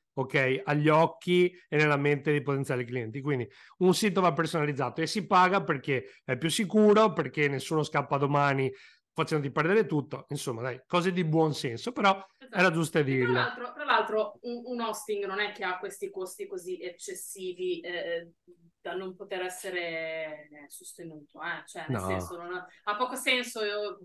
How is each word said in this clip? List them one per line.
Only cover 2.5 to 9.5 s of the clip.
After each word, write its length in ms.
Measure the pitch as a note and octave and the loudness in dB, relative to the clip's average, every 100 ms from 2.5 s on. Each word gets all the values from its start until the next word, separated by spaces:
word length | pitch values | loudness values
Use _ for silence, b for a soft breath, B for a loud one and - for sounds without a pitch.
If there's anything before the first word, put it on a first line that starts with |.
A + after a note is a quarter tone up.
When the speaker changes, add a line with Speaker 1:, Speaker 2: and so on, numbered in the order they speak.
| C#3 C3+ B2+ A#2+ | -2 0 -2 -2
Speaker 1:
clienti. 360 | B2 A2+ C3+ | -4 -6 -6
Quindi 260 | C3+ C3+ A#2 B B B | -2 -2 -4 B B B
un 160 | F#3 | 4
sito 280 | E3+ G#3+ F3+ | 4 4 4
va 120 | F3+ | 2
personalizzato 680 | D3+ D#3+ E3+ D3 C3+ B2+ C#3 | 2 0 0 0 0 -2 -2
e 60 | D#3+ | -4
si 180 | G#3+ D#3+ | -2 2
paga 380 | F#3+ F3+ G3 | 4 6 4
perché 580 | D#3 C#3+ C3+ C3 G2+ - | 0 -4 0 -2 -2 -14
è 140 | - B2+ | -6 -2
più 120 | D#3+ | 0
sicuro, 640 | D3+ F#3+ G#3+ G#3+ G#3 A3 | 0 2 6 8 8 6
perché 340 | D#3 C3+ D3+ D3 | 4 -4 0 0
nessuno 360 | C#3 - D#3+ | 0 -2 0
scappa 340 | D3 D3 C#3+ C#3 | 0 0 0 0
domani 540 | C#3 C#3+ C#3+ C#3 C3 C3 B B _ | 2 4 4 4 0 -4 B B _
facendoti 380 | - D3+ D#3 C#3+ | -4 0 0 -2